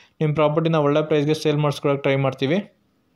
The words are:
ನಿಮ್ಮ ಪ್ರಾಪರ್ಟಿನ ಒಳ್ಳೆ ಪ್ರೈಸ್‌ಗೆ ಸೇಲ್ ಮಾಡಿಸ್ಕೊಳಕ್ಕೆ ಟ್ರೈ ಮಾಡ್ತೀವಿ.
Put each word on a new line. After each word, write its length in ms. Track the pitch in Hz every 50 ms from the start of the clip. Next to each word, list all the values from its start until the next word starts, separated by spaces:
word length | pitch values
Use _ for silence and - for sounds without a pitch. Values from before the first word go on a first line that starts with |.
| - _
ನಿಮ್ಮ 240 | _ - 160 151 147
ಪ್ರಾಪರ್ಟಿನ 420 | 160 151 151 151 165 160 165 160
ಒಳ್ಳೆ 260 | 156 147 143 147 151
ಪ್ರೈಸ್‌ಗೆ 320 | 156 156 160 151 143 151 156
ಸೇಲ್ 240 | 151 - 156 147 147
ಮಾಡಿಸ್ಕೊಳಕ್ಕೆ 440 | 151 147 139 - - 147 139 139
ಟ್ರೈ 140 | - 139 135
ಮಾಡ್ತೀವಿ. 580 | 135 135 131 131 - 139 131 165 202 202 - _ _ _ _ _ _ _ _ _